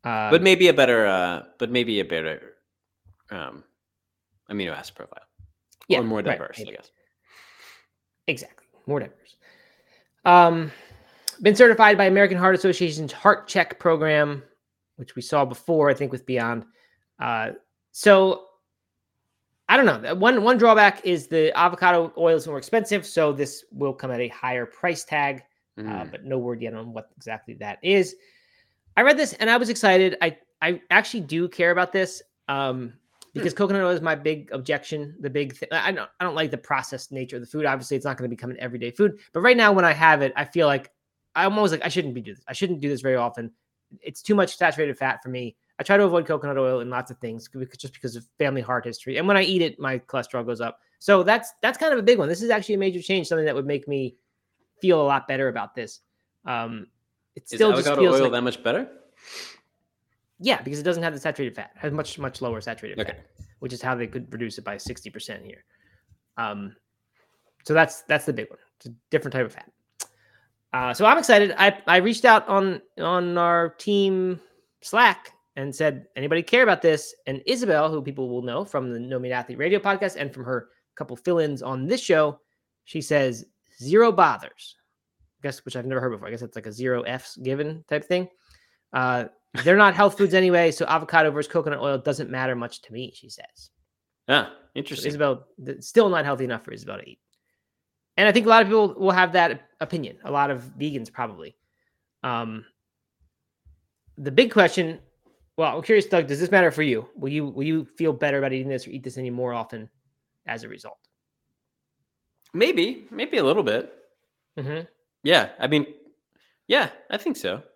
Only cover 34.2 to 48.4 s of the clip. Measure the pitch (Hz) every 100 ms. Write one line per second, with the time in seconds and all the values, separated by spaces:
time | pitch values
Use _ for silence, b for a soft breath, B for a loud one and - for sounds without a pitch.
34.2 | 151 151 - 135 131 143 - 151 147 165
35.2 | 143 143 139 131 - 160 185 185 101 _
36.2 | 180 156 156 139 - 135 127 131 - 135
37.2 | 131 127 120 151 147 135 123 139 143 127
38.2 | 123 117 123 123 123 120 120 120 202 208
39.2 | B 165 226 240 214 190 175 151 165 151
40.2 | 135 143 147 170 151 139 - _ _ _
41.2 | _ 160 190 208 202 156 170 175 151 123
42.2 | 107 98 - 127 190 165 143 131 131 127
43.2 | 120 120 117 _ _ _ _ - - -
44.2 | - 208 180 - 175 151 147 127 131 110
45.2 | 127 127 120 _ _ - 147 202 196 170
46.2 | 165 151 143 135 131 127 120 123 127 120
47.2 | 117 113 - 131 127 - 135 - 127 117
48.2 | - _